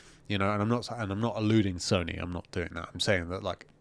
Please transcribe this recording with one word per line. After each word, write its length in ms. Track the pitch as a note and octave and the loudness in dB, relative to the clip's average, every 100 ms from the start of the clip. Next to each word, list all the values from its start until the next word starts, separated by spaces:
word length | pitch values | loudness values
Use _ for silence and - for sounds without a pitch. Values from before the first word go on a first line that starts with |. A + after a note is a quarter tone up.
| - - - | -20 -20 -4
you 80 | G2+ | 0
know. 160 | G2 | 2
And 80 | G#2 | 2
I'm 80 | A2 | 2
not, 200 | A#2+ - | 0 -2
and 200 | A#2 G2+ | -6 -2
I'm 100 | G2+ | 0
not 160 | A#2 G#2 | 0 0
alluding 380 | G#2+ A2+ G2 | 4 6 4
to 60 | F2 | -2
Sony. 400 | - G2 E2 E2 | 2 2 2 -4
I'm 120 | D#2+ | -4
not 180 | F2 - | -6 -6
doing 180 | F#2 E2 | -6 -4
that. 140 | E2+ - | -6 -10
I'm 80 | F2 | -4
saying 280 | - F#2+ E2+ | 0 2 0
that, 120 | F#2+ | -4
like, 240 | G2 - - _ | -4 -6 -12 _